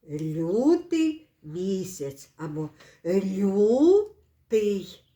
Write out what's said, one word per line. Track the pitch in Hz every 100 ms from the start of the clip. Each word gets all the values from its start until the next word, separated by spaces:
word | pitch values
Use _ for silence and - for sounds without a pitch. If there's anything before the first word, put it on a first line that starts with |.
| 160
лютий | 151 160 156 165 202 277 339 - 330 320 311 _ _
місяць | 151 160 190 190 180 - 139 139 - _
або | 156 151 151 _ - _
лютий | 170 196 196 190 202 196 208 247 320 392 415 - _ _ _ 220 208 196 165 - _